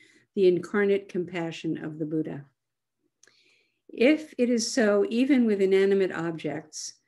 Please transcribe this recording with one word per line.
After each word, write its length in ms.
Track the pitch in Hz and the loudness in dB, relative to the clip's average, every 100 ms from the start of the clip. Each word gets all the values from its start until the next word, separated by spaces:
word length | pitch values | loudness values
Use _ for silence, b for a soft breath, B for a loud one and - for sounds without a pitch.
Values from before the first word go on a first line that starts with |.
| b b b | b b b
the 120 | 208 185 | 2 4
incarnate 600 | 175 175 208 202 196 196 | 4 0 0 0 0 -4
compassion 760 | 190 175 185 165 160 165 - | -8 -6 -6 -8 -6 -6 -6
of 160 | 160 151 | -8 -10
the 60 | |
Buddha. 400 | 151 156 165 143 143 _ _ _ _ _ _ _ _ b b b b b b | -6 -4 -6 -10 -16 _ _ _ _ _ _ _ _ b b b b b b
If 460 | - 240 311 - - | 2 2 2 -2 -2
it 140 | 240 | 0
is 200 | 240 220 | 0 -2
so, 360 | - 214 208 196 | 0 2 2 2
even 380 | 233 262 262 226 | 0 2 4 2
with 160 | 202 | 2
inanimate 500 | 190 190 196 196 185 | 2 4 4 2 0
objects, 800 | 160 165 160 156 151 - - - - | -2 -6 -6 -6 -8 -10 -14 -14 -16